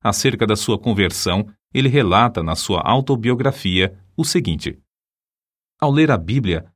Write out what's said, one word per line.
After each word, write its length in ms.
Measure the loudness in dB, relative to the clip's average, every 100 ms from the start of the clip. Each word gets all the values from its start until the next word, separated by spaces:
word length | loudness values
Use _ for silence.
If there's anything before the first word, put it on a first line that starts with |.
Acerca 460 | -2 0 -2 0 -2
da 80 |
sua 240 | 0 -2 -2
conversão, 680 | 0 0 0 0 -2 -2 -4 _ _
ele 160 | -2 2
relata 520 | 2 4 4 4 0
na 140 | -4
sua 240 | -4 -2 -2
autobiografia 1120 | 2 0 0 0 0 0 -2 -2 -2 0 0 -2 _ -6
o 80 |
seguinte: 520 | -2 0 -2 -4 -6 -12 _ _ _ _ _ _ _ _ _ _
Ao 100 | 0
ler 220 | 2 4
a 60 | 2
Bíblia 480 | 0 -2 0 -2 -6